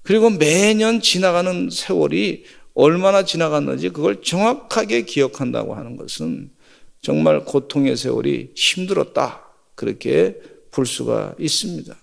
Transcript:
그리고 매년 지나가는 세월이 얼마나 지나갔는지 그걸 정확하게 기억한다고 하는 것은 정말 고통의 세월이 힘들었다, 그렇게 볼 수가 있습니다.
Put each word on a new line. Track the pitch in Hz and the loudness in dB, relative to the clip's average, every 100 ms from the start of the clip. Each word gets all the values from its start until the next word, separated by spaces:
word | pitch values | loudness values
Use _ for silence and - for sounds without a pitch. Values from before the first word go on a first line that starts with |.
그리고 | - 220 226 | 2 4 4
매년 | 196 147 175 208 214 220 226 | 4 4 4 4 4 2 2
지나가는 | - 175 190 175 185 180 180 | 0 2 2 2 0 -2 -4
세월이 | 170 - 175 147 165 202 - - - - | -6 -2 0 2 2 -2 -4 -14 -20 -8
얼마나 | - 143 170 190 196 | 4 4 6 4 2
지나갔는지 | 190 165 160 151 139 135 175 | 2 -2 0 0 -2 -4 -4
그걸 | 160 147 - | -2 -2 -2
정확하게 | - 175 220 254 - 226 208 233 | -2 0 0 0 -4 -4 0 -2
기억한다고 | 214 147 131 - 127 120 107 | -2 0 0 -2 -6 -4 -6
하는 | 107 117 123 | -8 -12 -14
것은 | - - - - - _ _ _ - _ | -12 -8 -6 -6 -10 _ _ _ -20 _
정말 | - 78 78 78 | -2 2 4 2
고통의 | - 139 131 147 135 | 0 -4 -2 0 0
세월이 | 123 127 117 135 131 127 | 0 -2 -2 -2 -4 -6
힘들었다, | - - 180 185 185 139 - 127 - - _ _ | -2 -2 -2 -2 -2 0 -2 -2 -6 -20 _ _
그렇게 | - 110 104 117 147 185 202 - - - | -6 -6 -4 0 2 2 -2 -20 -20 -8
볼 | - | -4
수가 | 123 - 120 113 101 - | -4 -4 -2 -2 -4 -6
있습니다. | 156 - - 170 - - | -4 -4 -6 -10 -14 -20